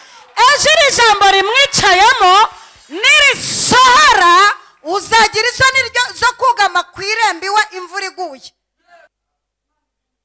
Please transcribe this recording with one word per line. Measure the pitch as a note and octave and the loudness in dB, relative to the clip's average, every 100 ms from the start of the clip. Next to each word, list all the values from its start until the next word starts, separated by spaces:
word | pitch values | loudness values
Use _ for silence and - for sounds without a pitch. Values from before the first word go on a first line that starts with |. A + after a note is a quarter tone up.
| - - - | -20 -20 -12
Ejo | - B4 C#5+ C#5 | -2 0 2 0
iri | D#5 C#5 - | 2 0 2
jambo | A#4 G4+ G4+ | 0 2 2
rimwicayemo | G4 G4 C5 C#5 - G#4 F4+ A4 B4+ F#4 F#4+ A4+ - - - - | 0 0 -2 -2 0 0 2 2 2 2 2 0 -4 -20 -20 -18
nirisohora, | D#4+ B4+ D5+ C#5+ A#4+ - - - B4 C5 B4+ D5 G#4+ F4 F4+ G#4 - - _ | -4 0 2 2 -2 -4 -4 0 2 4 4 4 4 4 4 2 0 -10 _
uzagira | D4 G4 - A4+ G#4+ G#4 A#4+ | -8 -8 -2 0 0 -2 -4
isoni | A#4+ C5 C5 A#4+ | 0 0 0 -4
ryo, | B4 A#4+ | -4 -6
zo | F#4 A#4+ | -4 -4
kugama | A#4+ C5 A#4 G4 F4+ | -2 -2 0 -2 -2
ku | - - | -6 -8
irembo | G4 A4+ G#4+ E4+ F#4+ | -8 -4 -4 -4 -4
iwe | G#4 G#4 | -2 -2
imvura | F#4 F4+ F#4+ F#4+ | -6 -14 -10 -10
iguye. | F#4+ E4+ C4+ - _ _ _ _ E5+ D5+ _ _ _ _ _ _ _ _ _ _ _ | -10 -12 -14 -20 _ _ _ _ _ _ _ _ _ _ _ _ _ _ _ _ _